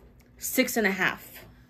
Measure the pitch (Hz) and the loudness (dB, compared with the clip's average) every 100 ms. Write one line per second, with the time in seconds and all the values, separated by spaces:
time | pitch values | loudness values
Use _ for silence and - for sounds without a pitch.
0 | - - - - - - 254 240 202 190 | -20 -20 -20 -12 -2 0 2 2 0 2
1 | 170 - - - - - - | 0 -2 -10 -20 -20 -20 -20